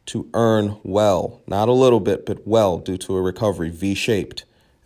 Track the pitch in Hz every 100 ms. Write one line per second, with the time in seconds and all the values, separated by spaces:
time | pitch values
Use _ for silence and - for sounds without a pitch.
0 | - 113 - - 117 107 104 104 98 101
1 | 107 90 - - - 98 110 127 131 117
2 | 92 95 - 98 101 113 101 82 82 90
3 | - 95 92 - 107 87 82 82 98 95
4 | - 101 - - - _ _ _